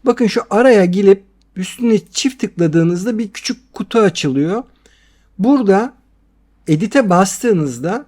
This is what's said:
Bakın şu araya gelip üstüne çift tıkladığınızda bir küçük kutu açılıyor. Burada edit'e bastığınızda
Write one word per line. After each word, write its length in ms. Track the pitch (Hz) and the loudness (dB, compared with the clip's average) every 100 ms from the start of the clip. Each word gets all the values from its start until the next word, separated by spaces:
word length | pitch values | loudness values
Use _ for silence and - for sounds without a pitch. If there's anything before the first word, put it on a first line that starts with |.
Bakın 220 | - 233 226 | 0 0 0
şu 160 | 233 - | -2 -2
araya 340 | 202 262 220 | 2 4 4
gelip 400 | 180 180 196 196 _ _ _ - | 2 2 4 2 _ _ _ -12
üstüne 420 | 185 - 233 214 | -12 -4 0 0
çift 420 | - - 262 - | -2 -6 -6 -4
tıkladığınızda 800 | - - 170 165 165 175 208 220 | -8 -2 0 2 0 -2 -4 -6
bir 140 | 220 | -8
küçük 400 | - - - _ | -8 -8 -10 _
kutu 260 | - 202 233 | -14 -4 2
açılıyor. 640 | 202 - 147 135 156 220 262 _ _ _ _ _ _ - | 2 0 -4 -2 -2 -4 -8 _ _ _ _ _ _ -4
Burada 560 | 214 277 202 196 254 _ _ _ _ _ _ _ - | 0 2 2 2 0 _ _ _ _ _ _ _ -2
edit'e 420 | 151 208 285 220 | -2 0 0 2
bastığınızda 960 | 175 196 - 247 185 147 123 151 233 | 2 0 -2 -2 0 -2 -6 -8 -8